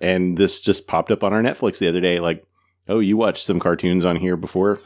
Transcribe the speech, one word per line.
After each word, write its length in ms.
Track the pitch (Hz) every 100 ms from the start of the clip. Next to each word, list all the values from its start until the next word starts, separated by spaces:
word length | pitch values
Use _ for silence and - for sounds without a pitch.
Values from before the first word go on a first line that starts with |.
and 360 | 90 92 92 87
this 240 | 95 -
just 260 | - 95 -
popped 240 | 82 -
up 100 | 104
on 100 | 98
our 100 | 107
Netflix 360 | 117 - 110 -
the 100 | 87
other 120 | 87
day, 180 | 90 87
like, 260 | 85 82 - _ _ _ -
"Oh, 100 | 110
you 180 | 98 107
watched 280 | 107 -
some 160 | - 87
cartoons 440 | 90 85 92 90 87
on 100 | 85
here 200 | 90 87
before. 440 | - 92 98 101